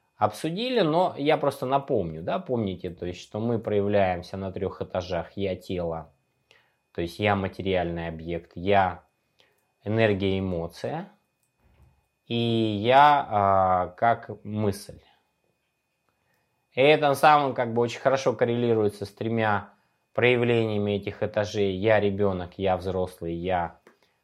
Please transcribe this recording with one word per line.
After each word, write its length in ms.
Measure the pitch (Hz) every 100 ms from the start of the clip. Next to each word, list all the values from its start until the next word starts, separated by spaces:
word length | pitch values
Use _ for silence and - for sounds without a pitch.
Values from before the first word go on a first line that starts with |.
| _ -
обсудили, 640 | 131 - 160 180 247 240
но 340 | 160 165 175 135
я 200 | 147 151
просто 300 | 143 - 127
напомню, 560 | 139 139 117 85 78
да, 160 | 101 190
помните, 500 | 185 120 101 90 90
то 160 | 85 90
есть, 140 | 87
что 180 | - 107
мы 220 | 117 113
проявляемся 760 | 110 104 101 104 92 87 - 95
на 140 | 95
трёх 320 | 95 92 -
этажах: 540 | - 92 87 85 - 101
я — 180 | 95
тело, 580 | 90 - 90 85 80 78 _ _ _ _ _ _ _ _
то 100 | -
есть 180 | 85 -
я — 160 | 104 98
материальный 720 | 95 - 95 90 85 85 82
объект, 440 | 80 82 85 - 87
я 480 | 92 98 92 87 _ _ _ _ _ _ _ _
энергия, 560 | 101 110 110 95 98 95
эмоция, 720 | 92 87 85 - 120 156 202 _ _ _ _ _ _ _ _ _ _ _ -
и 80 |
я, 920 | 117 117 113 110 101 117 131 147 143 -
а, 580 | 104 98 95 92 92 87 -
как 340 | 117 113 - 104
мысль. 580 | 104 107 107 98 - - _ _ _ _ _ _ _ _ _ _ _ _ _ _ _ _ _
И 80 | 123
это 260 | 143 151 143
на 80 |
самом, 400 | 135 156 147 135
как 180 | 123 120
бы, 100 | 117
очень 180 | 120 -
хорошо 320 | 131 131 135
коррелируется 720 | 117 117 120 120 110 104 -
с 60 | 101
тремя 600 | - 110 113 107 101 - _ _ _ _
проявлениями 840 | - 123 120 120 117 110 104 104 101
этих 260 | 101 -
этажей: 540 | 104 107 101 107 98 92
я 240 | 110 107
ребёнок, 540 | 101 98 101 90 87 -
я 200 | 95 90
взрослый, 580 | 92 90 90 - 85
я 440 | 85 90 90 82 - _ _ _ _